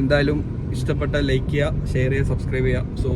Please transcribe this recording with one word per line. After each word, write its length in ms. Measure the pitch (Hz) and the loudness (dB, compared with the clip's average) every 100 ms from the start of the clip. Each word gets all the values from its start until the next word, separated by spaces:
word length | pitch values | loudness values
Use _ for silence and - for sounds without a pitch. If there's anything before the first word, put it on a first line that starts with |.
എന്തായാലും 360 | 135 143 143 151 - - - - | 4 2 2 0 -2 -6 -4 -4
ഇഷ്ടപ്പെട്ട 400 | - 143 143 147 143 | -2 -2 0 0 0
ലൈക്ക് 200 | 131 - | 0 0
ചെയ്യുക, 360 | 147 143 - - | 0 0 0 -2
ഷെയർ 200 | 131 127 | 0 2
ചെയ്യുക, 180 | 135 139 | 2 0
സബ്സ്ക്രൈബ് 360 | 139 - 135 127 | 0 -2 0 2
ചെയ്യുക. 320 | 127 127 - | 0 -2 -2
So 60 | 131 | -2